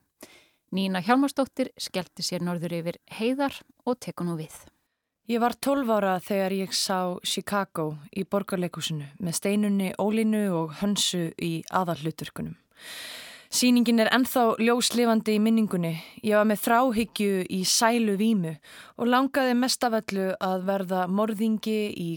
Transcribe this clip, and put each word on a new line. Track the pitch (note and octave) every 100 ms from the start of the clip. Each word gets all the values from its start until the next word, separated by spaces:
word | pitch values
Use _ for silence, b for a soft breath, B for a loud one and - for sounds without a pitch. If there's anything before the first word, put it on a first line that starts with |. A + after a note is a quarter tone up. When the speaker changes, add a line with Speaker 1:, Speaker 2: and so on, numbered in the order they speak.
| _ _ B B B B B
Speaker 1:
Nína | F#3+ F#3+ F#3
Hjálmarsdóttir | F3 C4 C#4 - C4 - B3+
skellti | - - F#3 - -
sér | - F3+
norður | F3 F3 E3
yfir | E3+ E3+ - -
heiðar | - A3+ C4 C#4 - - _
og | - B3
tekur | - - F3
nú | E3
við. | D#3 - - _ _ _ _ _ -
Speaker 2:
Ég | A#3
var | A#3+
tólf | - C4+ C#4 A#3
ára | G#3+ G3 F3+
þegar | - G3 F#3+
ég | F#3+ F#3+
sá | - - F#3 F3+ F3+
Chicago | - - - G3+ F#3+ - D#3 D3+ D3
í | G3
Borgarleikhúsinu | - G3+ G3 F#3 F3 E3 - D#3 C#3
með | - F3
Steinunni, | D#3+ G3+ G#3 G#3 G3 F#3
Ólínu | - G3+ A3 A3 G#3+ G3+
og | E3 D#3+
Hönsu | D3 G3+ G3+ - F3 E3
í | - E3+ D#3+ -
aðalhlutverkunum. | F#3 F3+ D3 D#3+ - D3+ - - - _ B B B B B B B
Sýningin | B - B3 A#3+ A#3 A#3
er | A3
ennþá | A#3+ B3+ C4 A3+ -
ljóslifandi | A3+ A#3+ - A#3 A#3+ A3 A3 G#3+
í |
minningunni. | A3 A3+ G#3+ F3+ E3 E3 B -
Ég | G#3+
var | G#3 G#3+
með | G#3
þráhyggju | - A#3 C4 A3 A3+ - G3+ F#3+
í | F#3 F#3
sælu | F3+ - A3+ A#3+ A3 G3
vímu | A3+ G#3+ D#3+ D3+ B B B
og | - A#3
langaði | B3 C4+ C#4 B3+
mest | A#3+ B3+ -
af | B3
öllu | A3 - G3 F#3+ -
að | F#3+ F#3
verða | F#3 G3 F3+ F#3
morðingi | F3+ G3 A3 G#3 A3+ A3 A3 G#3+ G#3
í | - E3+